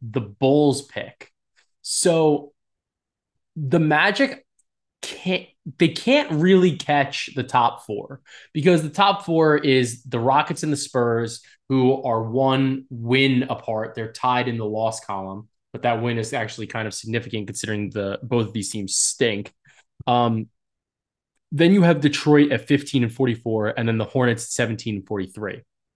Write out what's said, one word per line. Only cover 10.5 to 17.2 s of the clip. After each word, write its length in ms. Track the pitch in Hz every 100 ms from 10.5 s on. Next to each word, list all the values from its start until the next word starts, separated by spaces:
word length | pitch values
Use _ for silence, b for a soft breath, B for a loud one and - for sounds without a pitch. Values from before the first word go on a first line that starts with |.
| -
and 100 | 156
the 40 | 143
Spurs, 680 | - 127 120 117 117 - b b -
who 340 | 135 127 135
are 200 | 135 113
one 600 | 110 127 135 131 135 135 -
win 540 | 120 117 131 139 123
apart. 500 | 127 120 - 110 113
They're 180 | - 113
tied 360 | - 127 123 123
in 100 | 117
the 60 |
loss 400 | 107 107 110 -
column, 440 | - 98 95 104 110 _ _
but 100 | -
that 200 | 123 113
win 160 | 120 117
is 140 | 110
actually 340 | 120 107 - 104
kind 220 | 113 107
of 60 |
significant 520 | - 113 113